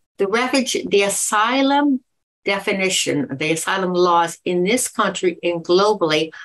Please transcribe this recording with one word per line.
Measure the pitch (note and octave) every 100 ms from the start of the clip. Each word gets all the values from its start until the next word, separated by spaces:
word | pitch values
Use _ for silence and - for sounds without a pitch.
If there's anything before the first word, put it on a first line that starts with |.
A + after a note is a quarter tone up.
| _ -
the | G3
refugee, | A3 B3+ C4+ A#3+ - F3+
the | G3
asylum | G3+ G3 - G#3+ A3 B3+ C4+ C#4 D4 C4 - _ _ _ -
definition, | G3 G3 G3 F#3 F#3 - C#3+ C#3
the | C3+ D#3
asylum | D#3+ - F#3+ F#3
laws | F3+ F3+ F3 E3+ - -
in | F3+
this | F3+ A#3+ -
country | - G3+ F#3 F#3 F3
and | F3+ E3+
globally | E3 F3 G#3 G#3 E3 D#3 D#3+ -